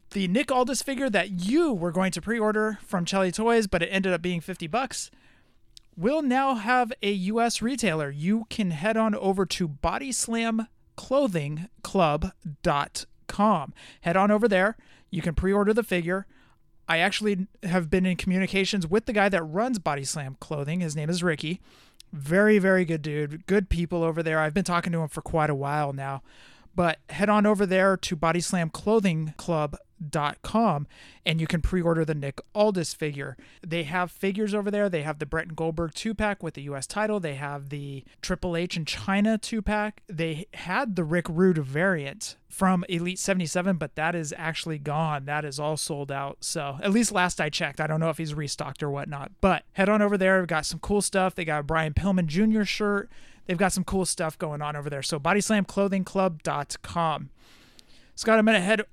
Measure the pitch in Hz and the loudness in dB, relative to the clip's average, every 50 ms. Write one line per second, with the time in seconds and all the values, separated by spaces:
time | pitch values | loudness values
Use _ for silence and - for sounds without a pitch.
0 | _ - - 202 190 180 180 247 285 - 269 247 254 240 240 233 - - 277 240 | _ -8 -4 -2 -2 0 2 0 2 2 2 2 2 2 0 -4 -4 -4 -4 -2
1 | 277 262 208 196 170 202 196 175 175 196 247 320 349 311 - 180 165 175 156 185 | -2 0 2 0 0 0 -4 -4 -2 2 2 4 4 4 2 0 -2 -2 0 0
2 | 190 190 - 175 - 202 233 233 214 214 208 214 214 220 214 202 - - - 190 | 0 0 -2 -4 -4 -4 -2 0 0 0 0 0 0 -2 -2 -6 -10 -4 -4 -2
3 | 170 - - 196 190 185 160 - 220 233 233 226 220 196 - 175 170 175 196 190 | -2 0 2 2 2 2 0 0 2 4 4 4 2 2 0 -2 -2 0 0 0
4 | 190 190 180 170 170 180 180 170 156 - 185 - 175 156 156 233 277 247 - - | 0 2 0 0 0 -2 -4 -4 -4 -8 -10 -8 -8 -4 -2 -2 -4 -4 -6 -10
5 | - - _ _ _ _ _ _ _ _ _ _ _ _ _ - _ _ - - | -12 -12 _ _ _ _ _ _ _ _ _ _ _ _ _ -20 _ _ -10 -2
6 | 165 226 294 320 302 262 247 262 269 269 262 226 196 220 254 254 247 220 247 - | 0 0 2 2 2 2 2 2 2 2 0 0 0 2 2 2 2 0 -2 -4
7 | - 202 208 196 180 190 214 233 233 240 220 - 214 233 277 240 - 196 156 160 | -2 -2 -2 0 -2 -2 0 2 2 0 0 -2 -2 -2 -2 0 0 0 0 0
8 | 151 139 139 143 151 180 208 226 220 - - - 214 180 165 143 165 214 226 226 | -2 -4 -4 -4 0 0 0 0 0 -4 -4 -2 -2 -2 -2 -2 0 0 2 2
9 | 220 220 208 - 196 190 196 190 196 - - - 185 160 143 139 - 165 185 233 | 2 2 2 0 0 0 2 2 0 0 0 -2 -2 -2 -4 -4 -4 -2 -2 -2
10 | 277 269 240 - - - 226 226 226 226 220 220 226 - _ _ _ _ - - | -4 -4 -4 -4 -4 -2 -2 -2 0 0 0 -2 -4 -6 _ _ _ _ -20 -14
11 | - - 254 277 294 254 180 165 143 143 151 151 175 - _ _ - - - 196 | -6 0 2 2 2 2 0 0 -2 -4 -6 -8 -8 -10 _ _ -12 -2 2 2
12 | 175 156 147 156 165 190 - _ - 170 143 - - 175 151 143 143 - - - | 4 4 2 0 -2 -4 -6 _ -12 -12 -10 -4 0 0 2 2 0 -2 -6 -12
13 | - - - _ _ - - - 202 220 208 165 139 113 - - - - - - | -14 -14 -18 _ _ -10 -2 2 4 4 4 2 0 -6 -12 -18 -20 -20 -16 -6
14 | - 170 170 190 196 208 214 214 220 233 196 185 185 208 226 - - _ - - | -2 0 4 4 6 6 4 4 4 4 4 4 4 2 0 -4 -14 _ -20 -20
15 | _ - - 170 - 175 156 - - 190 196 208 202 202 220 233 220 - 190 175 | _ -8 -6 -4 -2 -2 -2 0 0 2 2 4 4 4 4 2 2 0 0 -2
16 | 170 170 180 190 196 - _ - _ _ _ _ _ _ _ - _ - 165 165 | 0 0 -2 -2 -4 -8 _ -20 _ _ _ _ _ _ _ -12 _ 0 2 2
17 | 170 202 190 - 208 214 202 180 190 - _ - - 185 170 185 170 151 190 185 | 2 2 0 0 0 0 0 0 -2 -6 _ -10 -4 0 0 0 0 2 2 2
18 | 185 185 180 - - 190 180 185 190 175 - 196 190 180 - 202 170 156 180 220 | 2 2 0 0 0 0 2 2 0 0 0 0 0 0 0 -2 -2 0 0 0
19 | - - 226 208 196 202 196 175 165 156 151 185 226 262 254 202 160 160 147 139 | 0 0 0 2 2 4 2 2 -2 0 -2 -2 0 0 -2 -2 -2 -2 -4 -2
20 | 139 131 - 160 139 131 135 - - - 160 147 143 139 160 185 180 160 143 160 | -4 -6 -6 -6 -8 -10 -12 -14 -10 -8 -6 -6 -4 -4 -2 -2 -2 -4 -4 -4
21 | 151 151 175 175 170 180 156 147 - 156 175 - - - - - - - _ _ | -2 -2 -2 0 0 0 0 0 -2 -6 -6 -6 -8 -16 -20 -20 -20 -20 _ _
22 | - - - 151 139 143 165 190 208 214 214 208 180 190 190 185 180 156 165 160 | -20 -16 -12 -10 -4 2 4 6 6 8 6 6 6 6 4 4 4 2 0 -4
23 | 147 156 147 151 151 143 147 165 - - 185 214 196 - - 170 175 160 175 170 | -4 -4 -4 -4 -4 -4 -6 -8 -4 0 0 2 2 2 0 0 0 -2 0 0
24 | 165 165 160 165 165 160 156 160 156 151 147 196 180 - 175 170 170 185 170 165 | 0 0 0 0 -2 0 2 2 0 2 0 0 0 0 0 0 0 0 -2 -2
25 | 160 147 - 165 - - - 165 151 151 147 135 139 139 147 151 151 139 139 135 | -2 -4 -6 -8 -8 -2 0 0 2 2 0 -2 -2 -2 -2 -2 -2 -2 -4 -6
26 | 135 135 139 135 - - - - - - - - - - - - 175 170 - - | -6 -8 -8 -10 -12 -16 -20 -20 -20 -20 -20 -20 -20 -8 0 2 2 2 2 -2
27 | _ - - - 202 208 208 214 202 208 214 196 208 185 185 190 185 196 190 180 | _ -10 -4 0 2 4 6 6 6 6 4 4 4 2 4 4 4 4 4 2
28 | - - 185 151 156 165 165 175 165 - - 180 170 160 - - - 202 214 226 | 0 -4 -4 0 0 2 2 2 0 0 0 0 0 -2 -4 -4 0 2 4 4
29 | 196 196 165 156 156 156 151 - - - 170 156 151 147 147 - - _ _ - | 4 4 0 0 -2 -4 -8 -8 -4 -2 0 0 0 -2 -4 -8 -14 _ _ -14
30 | 180 147 - 160 147 147 - - - - - 220 233 214 160 143 147 - - - | -10 -4 -2 0 0 -2 -2 -4 -8 -2 2 2 4 4 2 0 -4 -8 -12 -20
31 | - - - - - 180 156 160 160 156 - 165 - - - 185 170 170 165 160 | -20 -20 -18 -8 -2 -2 0 0 0 0 -2 0 0 0 0 2 2 2 2 2
32 | 160 151 160 147 139 139 135 - - _ - 208 208 214 202 180 160 - - - | 2 0 -2 -4 -4 -6 -8 -10 -12 _ 0 2 2 4 4 0 -2 -4 -4 -6
33 | 160 151 143 139 139 139 127 - - - - - - 175 160 170 165 139 170 180 | -6 -6 -6 -6 -10 -12 -12 -16 -20 -20 -20 -18 -10 -6 -4 -4 -4 -2 -2 -2
34 | 180 170 - - - 196 196 196 214 208 196 214 202 208 202 208 208 202 175 156 | -2 -4 -6 -4 -2 -2 0 0 -2 0 0 -2 -2 0 0 0 0 0 0 -2
35 | 143 151 151 151 156 139 - 160 160 170 160 151 165 165 160 160 170 160 - - | -2 -4 -4 -6 -6 -4 -4 -4 -4 -4 -6 -6 -4 -4 -2 -4 -6 -6 -6 -6
36 | - 220 226 - 214 208 202 - - 160 - - 139 143 143 135 135 - - 208 | -6 -6 -4 -2 -2 -2 -2 -4 -6 -10 -10 -10 -10 -10 -10 -10 -10 -8 -4 -2
37 | 214 214 214 208 170 156 139 135 147 143 143 143 139 139 143 147 143 139 139 135 | -2 0 0 -2 -2 -4 -6 -6 -8 -8 -8 -8 -10 -10 -10 -10 -10 -10 -12 -14
38 | - - _ _ - - 185 - - 185 170 165 175 180 - 175 156 - - - | -14 -18 _ _ -6 -4 -4 -4 -2 -4 -2 -2 -2 -4 -4 -6 -6 -6 -6 -8
39 | - - 190 202 202 220 220 214 - - - 220 202 - 214 214 208 214 208 - | -2 0 2 4 4 4 2 0 -2 -4 -4 -4 -2 -2 -2 -2 -2 -4 -6 -10
40 | _ - 196 156 165 160 156 147 185 - - - - 170 185 220 277 233 190 175 | _ -12 -6 -4 -4 -4 -4 -6 -10 -12 -14 -14 -8 -4 -2 -2 -2 -2 -2 -2
41 | 170 151 165 175 165 - 165 160 185 190 180 156 147 131 135 147 175 196 185 156 | -2 0 0 0 0 0 2 4 6 6 6 4 0 -2 -2 0 0 2 0 0
42 | 143 139 - 208 - - - _ _ _ - - 196 185 190 180 180 - 190 170 | -4 -6 -10 -10 -12 -12 -14 _ _ _ -4 0 2 4 4 2 0 -2 -2 -2
43 | 170 180 185 - - - 196 185 175 147 - 180 175 196 190 160 160 143 - - | -2 -2 -4 -4 0 0 0 0 0 -2 -2 0 2 2 0 0 -2 -6 -6 -2
44 | 151 165 175 175 156 143 151 - 165 160 156 - - 170 156 151 143 147 143 156 | -2 -2 -2 -2 -4 -6 -8 -6 -6 -6 -6 -6 -6 -6 -6 -6 -4 -4 -2 0
45 | 165 156 151 143 135 143 147 151 151 147 135 147 147 151 156 147 - - 165 143 | 0 0 -2 -4 -4 -4 -4 -4 -4 -4 -6 -4 -4 -2 -2 -4 -4 -6 -6 -6
46 | 143 139 139 139 139 139 143 - - - - 165 143 143 135 135 - 202 196 233 | -6 -6 -6 -6 -6 -8 -8 -10 -8 -6 -6 -6 -6 -6 -8 -4 0 2 4 4
47 | 240 - 214 190 180 180 - - 165 151 147 - 170 147 135 - 156 151 156 156 | 4 2 2 2 2 2 2 0 -2 -2 -2 -2 -4 -4 -4 -2 -2 -2 0 0
48 | 160 165 156 156 165 151 147 151 151 139 - - 151 139 131 - 156 147 143 139 | 0 0 0 -2 -4 -6 -6 -6 -6 -6 -6 -6 -8 -8 -8 -6 -6 -4 -4 -6
49 | 143 - 147 139 143 - - - - 190 175 151 - - - - 196 196 214 214 | -6 -8 -10 -10 -12 -12 -6 2 4 4 4 4 -2 -6 -2 2 4 4 6 6
50 | 208 202 208 196 185 185 190 190 180 160 170 160 - - - 160 - - 202 208 | 4 4 4 4 4 4 4 4 4 2 0 -2 -2 -4 -6 -6 -2 0 0 2
51 | 190 - - 196 185 190 - - 175 156 151 151 147 143 160 160 160 156 147 - | 2 2 2 2 2 0 0 -2 -4 -2 -2 -2 -2 0 0 0 0 2 0 0
52 | 160 202 196 185 175 156 147 180 220 220 220 220 208 185 - - 214 208 202 202 | 2 2 2 2 2 2 2 4 4 4 4 4 2 0 0 0 0 0 0 0
53 | - - - - - - - - - - 185 165 202 185 - 190 185 - - 190 | -2 -6 -12 -20 -20 -20 -20 -14 -4 -4 0 2 2 2 2 0 -2 -2 0 -2
54 | 185 - - - 175 160 156 - - 156 147 147 151 147 147 147 143 147 143 139 | 0 0 -2 -2 -4 -4 -4 -6 -6 -6 -6 -6 -6 -6 -6 -6 -8 -6 -8 -6
55 | 135 - - 151 139 165 190 208 190 - 220 208 190 - - - 202 202 190 196 | -6 -4 -4 -2 2 2 4 4 4 4 2 2 2 0 0 0 0 2 2 -2
56 | 185 - - 196 190 190 165 151 - 170 143 147 143 - - - - - - 175 | -2 -2 0 0 0 0 0 -2 -4 -4 -4 -4 -4 -6 -10 -14 -12 -8 -4 -2
57 | 170 165 151 139 143 139 - _ - - - - - - _ - - - - - | -2 0 -2 -4 -6 -10 -16 _ -20 -20 -20 -20 -20 -20 _ -20 -20 -20 -20 -20
58 | - _ - - - - 220 220 214 220 226 202 175 190 220 208 214 - | -20 _ -12 -4 2 4 6 6 8 6 6 4 4 4 2 2 0 -2